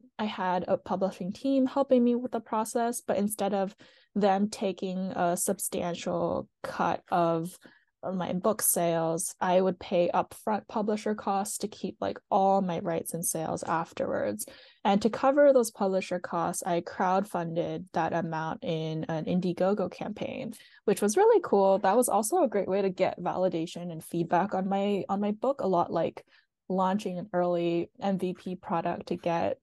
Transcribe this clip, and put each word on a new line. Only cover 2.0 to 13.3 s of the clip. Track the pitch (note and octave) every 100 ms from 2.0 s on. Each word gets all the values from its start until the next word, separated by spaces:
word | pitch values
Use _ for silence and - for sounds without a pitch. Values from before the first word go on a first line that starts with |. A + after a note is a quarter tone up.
me | A#3+ A#3+
with | B3+
the | A#3
process, | - A3 A3+ A#3+ A#3 B3
but | - G3+
instead | G#3 - G3
of | G3+ G3 - - _ _ G3+
them | G3 F#3+ G#3
taking | - G3 F3+ F#3+ F#3 F#3+ -
a | F3 F3+
substantial | - G3 - F#3+ F3 F3+ F3+ F3 E3+ F3+ - _
cut | - - F3 - -
of | F3+ E3 E3 F3 - - _ _ _ -
my | F#3 E3+
book | F3+ A3 G#3+
sales, | - F#3 E3+ E3 E3 E3 - -
I | F#3 F3+
would | F#3 F#3
pay | - F3 F3
upfront | F#3 - - A3 G3+ -
publisher | A3 G#3 G#3+ G#3+ G#3+
costs | G#3 G3 G3+ -
to | G#3
keep, | - F#3 -
like, | G3 G3+ -
all | G3 G3 G3
my | F#3 E3+
rights | F#3 E3 -
and | E3
sales | F3+